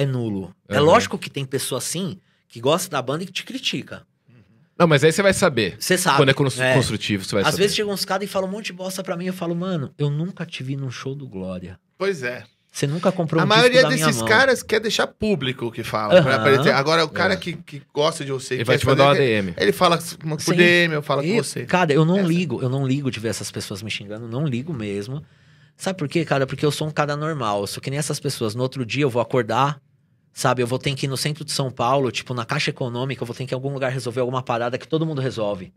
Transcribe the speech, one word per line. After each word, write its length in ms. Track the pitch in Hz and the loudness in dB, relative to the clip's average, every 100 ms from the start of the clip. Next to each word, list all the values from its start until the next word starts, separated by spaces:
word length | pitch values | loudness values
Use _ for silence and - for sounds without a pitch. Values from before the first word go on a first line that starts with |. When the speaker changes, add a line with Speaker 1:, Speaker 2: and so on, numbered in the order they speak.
Speaker 1:
é 20 | |
nulo. 500 | 139 127 117 98 90 - - | -2 -2 -2 -4 -6 -14 -4
É 80 | 104 | 2
Speaker 2:
Aham. 80 | |
Speaker 1:
lógico 320 | 147 208 208 202 | 6 6 4 -4
que 140 | - | -8
tem 160 | 143 135 | -8 -6
pessoa 320 | 135 - 131 | -4 -4 -6
assim 400 | - 160 190 190 _ _ _ | -4 -6 -6 -8 _ _ _
que 100 | - | -4
gosta 280 | 120 165 185 | 0 0 0
da 120 | 147 | -4
banda 200 | 123 147 | -4 -6
e 20 | 190 | -6
que 60 | |
te 120 | - | -10
critica. 640 | - 254 - 143 - 98 - _ _ _ _ _ _ - | -10 -8 -6 -6 -8 -16 -18 _ _ _ _ _ _ 2
Speaker 2:
Não, 80 | 170 | 4
mas 180 | 147 | 6
aí 80 | 156 | 6
você 80 | 160 | 4
vai 140 | 196 | 4
saber. 420 | 190 185 120 98 - | 4 2 2 0 -2
Speaker 1:
Você 200 | - 185 | -2 0
sabe. 180 | 180 139 | 4 4
Speaker 2:
Quando 120 | 135 | 4
é 20 | |
cons-, 240 | 135 139 127 | 4 0 0
Speaker 1:
É. 140 | 127 | 2
Speaker 2:
construtivo, 500 | 131 120 110 - 104 | 4 2 -2 -2 -2
você 120 | - | -2
vai 80 | 107 | 0
Speaker 1:
Às 60 | 95 | 2
Speaker 2:
saber. 120 | - | 2
Speaker 1:
vezes 120 | 202 - | 0 0
chega 140 | 208 | -2
uns 140 | 190 - | -4 -4
caras 180 | 190 | -4
e 20 | 196 | -4
falam 160 | 202 190 | -4 -4
um 40 | |
monte 140 | 202 208 | -6 -10
de 60 | |
bosta 300 | 180 185 190 | -10 -8 -8
pra 140 | 190 175 | -6 -6
mim, 100 | 180 | -6
eu 60 | |
falo, 200 | 185 170 | -6 -4
"Mano, 380 | 170 180 175 131 - | -4 -4 -4 -6 -4
eu 100 | 147 | -2
nunca 380 | 147 175 185 165 | -2 -4 -8 -10
te 160 | - | -10
vi 120 | 131 139 | -8 -6
num 140 | 135 | -8
show 240 | 120 135 | -8 -10
do 120 | 139 131 | -10 -10
Glória." 500 | 98 92 92 90 90 _ - | -10 -8 -8 -12 -16 _ -6
Speaker 3:
Pois 240 | 190 185 | -4 -4
é. 220 | 123 123 110 _ _ - | -6 -8 -14 _ _ -4
Speaker 1:
Você 80 | 143 | -2
nunca 240 | 160 190 | 0 0
comprou 300 | 180 165 160 | 0 0 2
Speaker 3:
A 40 | |
Speaker 1:
um 20 | 180 | 4
disco 100 | 214 | 6
Speaker 3:
maioria 240 | 247 247 | 6 6
Speaker 1:
da 60 | 254 | 6
minha 160 | 254 - | 4 2
Speaker 3:
desses 140 | 233 | 2
Speaker 1:
mão. 80 | - | 4
Speaker 3:
caras 340 | 220 269 247 | 4 6 2
quer 160 | - 220 | 0 -2
deixar 300 | 220 - - | 0 -2 -2
público 580 | - 214 185 131 127 117 | -2 0 0 0 -4 -6
o 60 | |
que 100 | 110 | -6
fala, 400 | 113 107 107 - | -4 -2 4 6
pra 120 | 131 | 6
Speaker 1:
Aham. 60 | 135 | 4
Speaker 3:
aparecer. 300 | - 139 - | 4 6 6
Agora, 320 | 131 139 165 | 4 4 2
o 40 | 156 | 2
cara 260 | 170 175 | 0 0
Speaker 2:
É. 20 | 185 | 0
Speaker 3:
que, 180 | 180 | -4
que 280 | 151 - 143 - | -8 -12 -16 -8
gosta 320 | - 151 160 | 0 0 0
de 60 | 139 | -4
você, 240 | 135 - | -6 -4
Speaker 2:
Ele 60 | 127 | -2
Speaker 3:
quer 60 | 123 | 2
Speaker 2:
vai 120 | 123 | 2
te 60 | |
Speaker 3:
fazer 120 | 123 131 | 4 6
Speaker 2:
mandar 20 | 139 | 6
uma 20 | |
Speaker 3:
o 20 | 139 | 6
quê? 60 | |
Speaker 2:
D 100 | 139 | 4
M. 220 | 107 95 85 | 2 0 0
Speaker 3:
Ele 160 | - | 0
fala 260 | 196 180 165 | 4 2 2
por 420 | - - 160 151 | -2 -10 -8 -4
Speaker 1:
Sim. 140 | - | 0
Speaker 3:
D 80 | 175 175 175 | 4 6 6
M, 100 | 170 | 4
eu 80 | 151 | 0
falo 180 | 147 139 | -2 0
com 40 | 147 | 0
Speaker 1:
E, 80 | 226 | 0
Speaker 3:
você. 260 | 139 - 123 | -2 -6 -2
Speaker 1:
cara, 260 | 180 175 | 2 4
eu 120 | 139 | 4
não 140 | 156 190 | 4 4
Speaker 3:
Essa. 80 | 185 | 2
Speaker 1:
ligo, 340 | 170 175 120 | 0 0 -2
eu 60 | 127 | -2
não 180 | 135 135 | -2 0
ligo 240 | 135 139 | 0 -2
de 80 | 110 | -4
ver 120 | 110 | -4
essas 200 | 101 101 | -4 -8
pessoas 320 | - - 101 | -10 -10 -10
me 80 | 107 | -8
xingando, 380 | - 104 107 117 | -10 -10 -12 -8
não 180 | 117 156 | -4 -2
ligo 260 | 117 151 | -2 -4
mesmo. 520 | 143 104 101 104 139 - _ _ _ _ _ | -6 -6 -6 -6 -10 -12 _ _ _ _ _
Sabe 220 | - 185 | -6 -4
por 80 | 143 | -2
quê, 160 | 175 | -2
cara? 220 | 156 139 131 | 0 0 0
Porque 180 | 135 | 0
eu 60 | 151 | -2
sou 160 | 139 156 | 0 -2
um 40 | |
cara 240 | 151 147 147 | -2 -2 -2
normal, 460 | 151 156 113 101 | -4 -2 -2 0
eu 40 | 101 | -2
sou 160 | - | -6
que 80 | - | -6
nem 80 | 139 | -4
essas 220 | 156 147 | -4 -4
pessoas. 340 | 143 - 113 | -6 -4 -4
No 80 | 110 | -2
outro 240 | 127 135 117 | -4 -4 -4
dia 160 | 123 | 0
eu 80 | 147 | 0
vou 100 | 117 | 0
acordar, 600 | 113 131 110 113 143 151 _ _ _ _ _ | 0 0 2 2 2 0 _ _ _ _ _
sabe? 300 | - 135 123 | -2 0 2
Eu 40 | 120 | 0
vou 100 | 127 | -2
ter 160 | - | -4
que 120 | 135 139 | -4 -4
ir 20 | |
no 80 | 127 | -2
centro 280 | 147 147 | -4 -4
de 60 | 151 | -6
São 220 | - 135 | -4 -4
Paulo, 400 | - 120 135 127 | -2 0 2 2
tipo, 200 | 110 - | -2 -6
na 120 | 123 | -6
Caixa 260 | 110 143 - | -4 -2 -2
Econômica, 500 | - 131 120 135 131 | -4 -6 -4 -6 -6
eu 40 | 120 | -8
vou 80 | |
ter 100 | 117 | -8
que 80 | 131 | -6
ir 20 | |
em 20 | 131 | -6
algum 160 | 135 | -6
lugar 180 | 139 131 | -4 -4
resolver 300 | 131 120 117 | -4 -4 -2
alguma 200 | 123 131 | -2 -2
parada 360 | 127 117 120 120 | -2 -2 -2 -4
que 80 | - | -4
todo 180 | 160 | -2
mundo 160 | 160 147 | -2 -2
resolve. 520 | 131 107 104 101 92 | -4 -4 -4 -4 -10